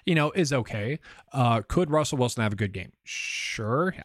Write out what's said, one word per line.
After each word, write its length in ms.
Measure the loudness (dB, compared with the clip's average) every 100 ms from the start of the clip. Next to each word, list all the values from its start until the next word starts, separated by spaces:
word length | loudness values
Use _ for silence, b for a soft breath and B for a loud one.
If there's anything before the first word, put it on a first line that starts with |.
| 0
you 100 | 2
know, 160 | 2
is 220 | 2 0
okay. 460 | 0 -2 -4 -4 -6 B B _
Uh, 280 | 2 4 4 2
could 240 | 0 4
Russell 260 | 2 2 0
Wilson 240 | 0 0
have 100 | -2
a 20 | 0
good 160 | -4
game? 220 | -4 -12 _
Sure. 920 | -12 -8 -6 -6 -6 -6 -2 0 0 -2